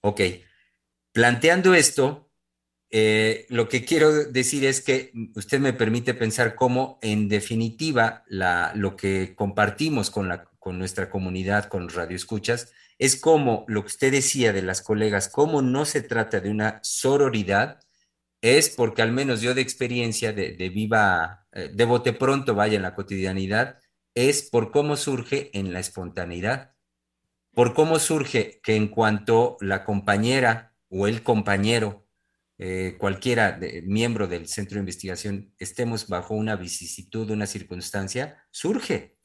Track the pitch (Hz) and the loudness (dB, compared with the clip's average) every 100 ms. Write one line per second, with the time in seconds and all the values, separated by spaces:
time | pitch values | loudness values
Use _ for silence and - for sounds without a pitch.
0 | 101 101 92 87 _ _ _ _ _ _ | -2 0 -2 -2 _ _ _ _ _ _
1 | _ - 120 120 160 175 185 175 143 - | _ 2 4 4 4 4 6 6 6 2
2 | 135 143 _ _ _ _ _ _ _ 113 | 0 0 _ _ _ _ _ _ _ 2
3 | 110 107 110 113 - 123 113 127 - 165 | 4 4 2 0 -4 -2 0 0 0 4
4 | 156 151 147 127 127 147 135 135 - 131 | 6 4 0 0 0 0 0 0 0 -2
5 | - 117 113 - - 139 135 127 110 117 | -2 -12 -12 -10 -2 0 0 2 0 0
6 | 120 117 113 107 120 - 127 123 131 - | -2 -2 -2 0 0 2 0 2 -2 -6
7 | 113 107 104 104 98 113 113 117 160 131 | -4 0 0 0 -2 -2 -2 -4 -2 2
8 | 113 - _ 98 92 87 82 107 98 92 | 2 0 _ -2 0 0 0 0 -4 -2
9 | 101 95 92 - 104 98 101 101 156 143 | -2 -2 -2 -4 -4 0 0 0 -2 0
10 | 101 - 95 87 - _ - 92 92 - | -2 -4 -4 -6 -10 _ -10 -6 -6 -6
11 | 95 101 92 92 92 104 101 95 87 87 | -6 -4 -4 -4 0 -2 -2 -8 -8 -8
12 | 82 90 - 110 - 120 - _ _ _ | -6 -8 -6 -8 -4 -4 -6 _ _ _
13 | 135 - - 160 135 110 - 107 98 - | 0 0 4 4 4 0 -2 -4 -4 -2
14 | 135 135 131 139 117 98 92 92 - 107 | 2 2 0 2 2 2 -2 -6 -2 0
15 | 110 104 - - 147 151 131 131 151 147 | 2 0 -2 0 2 2 2 0 0 -2
16 | 117 117 110 104 95 107 107 110 - - | -2 -2 0 -2 -2 -2 -2 -2 -8 -2
17 | 131 143 139 113 95 98 131 - _ _ | 2 4 4 2 0 0 0 -6 _ _
18 | _ _ _ _ 110 139 147 - 117 - | _ _ _ _ 4 6 4 0 -2 2
19 | 113 120 139 117 117 127 131 - 123 123 | 0 2 0 0 0 0 -2 -4 -4 -2
20 | 117 107 110 104 92 82 92 95 107 110 | -2 -2 -4 -4 -6 -6 -6 -4 0 4
21 | 101 90 80 98 _ - 80 98 117 120 | 4 2 -2 -8 _ -12 -12 0 2 4
22 | 120 110 131 139 131 101 107 104 92 - | 0 0 0 0 0 0 2 0 -2 -8
23 | 98 98 95 95 95 104 123 - _ _ | -8 -4 -4 -4 -2 -2 -2 -6 _ _
24 | _ - 127 147 - - 110 147 147 143 | _ 0 2 2 0 0 2 0 0 -2
25 | - 131 117 139 139 98 95 90 90 - | -2 -4 -4 -6 -6 -6 -6 -6 -8 -10
26 | 90 82 87 85 98 131 - _ _ _ | -10 -8 -8 -6 -4 -4 -8 _ _ _
27 | _ _ _ _ _ - 120 - 156 160 | _ _ _ _ _ 2 2 4 4 4
28 | - 156 131 123 104 - - 110 107 107 | 2 0 0 -2 -2 -6 0 2 2 2
29 | 110 107 107 113 120 - 98 98 - 101 | 2 2 4 4 4 0 -4 -2 -2 -4
30 | 98 101 113 131 123 117 - _ _ 95 | 0 2 2 2 2 2 -4 _ _ -2
31 | 101 113 - 110 104 101 104 117 107 104 | 0 0 0 0 2 2 2 2 0 -6
32 | _ _ _ _ _ _ 92 92 92 - | _ _ _ _ _ _ -8 -4 -4 -2
33 | 101 95 127 117 104 92 87 69 87 104 | -4 -2 0 2 2 0 -8 -10 -4 0
34 | 117 113 98 87 82 - 98 101 98 87 | 0 -2 -4 -4 -8 -8 -6 -6 -6 -8
35 | 95 90 104 101 101 _ 107 - 120 113 | -10 -8 -6 -8 -10 _ -14 -4 -4 -4
36 | - 90 87 110 110 104 90 - 85 - | -4 -6 -4 -4 -2 -4 -6 -10 -12 -14
37 | 92 113 107 107 101 104 90 90 - 104 | -10 -8 -4 -4 -4 -6 -12 -12 -8 -6
38 | 95 123 147 - _ - 160 220 - 131 | -6 -6 -8 -10 _ -8 -4 -2 -2 -6
39 | - _ | -6 _